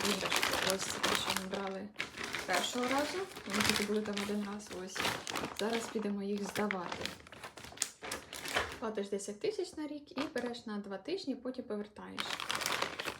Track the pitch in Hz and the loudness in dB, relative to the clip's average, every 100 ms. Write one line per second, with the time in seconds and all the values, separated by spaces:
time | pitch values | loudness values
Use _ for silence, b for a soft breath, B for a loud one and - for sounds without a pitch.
0 | 196 190 175 175 - - 180 190 - 196 | 4 4 4 4 4 6 6 6 4 2
1 | 190 190 190 190 190 196 196 190 208 - | 4 4 4 0 0 -2 -2 -4 -6 -6
2 | - - - - - - 214 247 247 269 | -6 -6 -4 -4 2 2 2 2 2 4
3 | 294 359 392 - - 202 208 214 208 214 | 2 0 -4 -6 -2 4 6 6 4 2
4 | 214 202 202 208 202 208 208 180 185 - | 2 0 0 0 0 -4 -6 -6 -4 0
5 | - - - - - - 208 233 226 220 | 0 0 -2 -2 -2 0 2 2 0 0
6 | 202 202 196 202 196 - 208 196 170 - | 0 0 0 0 0 0 2 0 -2 -4
7 | - - - - - - - - - - | -4 -6 -14 -14 -14 -12 -8 -4 -4 -4
8 | - - - - - - - - 226 214 | -6 -6 -6 -8 0 2 2 0 -2 0
9 | 202 202 - 208 - 427 349 - 294 294 | 0 0 -2 -2 0 0 -2 -4 -4 -6
10 | - - 302 254 247 233 - 208 202 196 | -6 -2 0 0 -2 -4 -4 -4 -4 -6
11 | - 381 - 240 254 254 233 208 208 - | -2 -2 -2 -2 -4 -4 -2 -4 -4 -8
12 | 190 190 - - - - - - - - | -8 -4 -2 -2 0 0 2 2 0 -2
13 | - | -6